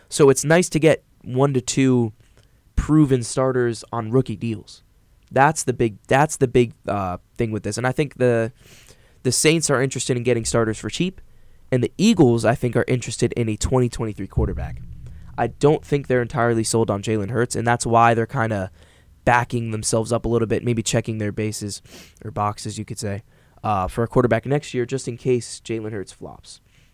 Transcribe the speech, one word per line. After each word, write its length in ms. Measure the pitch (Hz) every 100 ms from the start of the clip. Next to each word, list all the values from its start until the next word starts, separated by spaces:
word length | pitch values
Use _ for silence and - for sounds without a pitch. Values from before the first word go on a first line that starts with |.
| _
So 220 | - 143
it's 120 | 131
nice 240 | 143 170 185
to 100 | 160
get 240 | 151 - - _
one 300 | - 127 143
to 80 | 131
two 520 | - - 131 127 117 - _ _ _ _ _ -
proven 460 | - 156 147 127
starters 640 | 113 - 131 127 120 110 -
on 180 | 117 110
rookie 260 | 127 127 104
deals. 460 | 117 110 - - _ _ _ _ _
That's 320 | 127 143 160
the 100 | -
big, 240 | 120 117 101 _
that's 320 | 131 156 -
the 100 | 131
big, 240 | 127 120 - -
uh, 300 | 101 92 90 - -
thing 140 | 117
with 120 | 107
this. 140 | 101 104
And 100 | 127
I 60 |
think 240 | 131 143 -
the, 340 | 123 117 113 - - - - - _ _
the 80 | 127
Saints 380 | 117 151 165 151
are 140 | 131
interested 340 | 135 127 - 123
in 60 |
getting 240 | 120 117 113
starters 320 | 117 113 107
for 100 | 110
cheap, 320 | - 180 - - - - - -
and 140 | 127
the 80 | 120 -
Eagles, 480 | 208 214 135 117 107
I 80 |
think, 200 | 120 123
are 120 | 117 -
interested 460 | 127 - - 120
in 160 | - 113
a 60 | 107
twenty 340 | - 127 123
twenty-three 360 | - 113 101 95
quarterback. 520 | - 107 87 82 - - - - - - -
I 120 | 120
don't 360 | - 143 156
think 220 | - 147 135
they're 160 | 127
entirely 420 | 120 123 117 113
sold 260 | 110 117 113
on 120 | 101
Jalen 260 | 101 110 98
Hurts, 240 | 117 120
and 120 | 104 117
that's 180 | 120
why 300 | 123 113 117
they're 100 | 113 113
kinda 440 | 135 113 104 92 - - _ _ _ -
backing 440 | 120 120 120 113
themselves 380 | 110 110 117 110
up 140 | 117
a 40 | 117
little 200 | 117 113
bit, 160 | 113
maybe 180 | 120 113
checking 360 | - 117 117 110
their 140 | 104
bases, 500 | 101 107 104 104 - - - - -
or 60 | 110
boxes, 480 | 107 104 104 110 104
you 80 | 104
could 120 | 110
say, 240 | 107 101 - _ _ _
uh, 240 | 113 101 92
for 160 | -
a 60 | 117
quarterback 380 | - 123 113 117
next 260 | 143 -
year, 140 | 127 120
just 200 | 131 -
in 120 | 117
case 420 | 131 123 - -
Jalen 320 | - 113 107
Hurts 200 | 107 95
flops. 500 | - 80 - - - _ _ _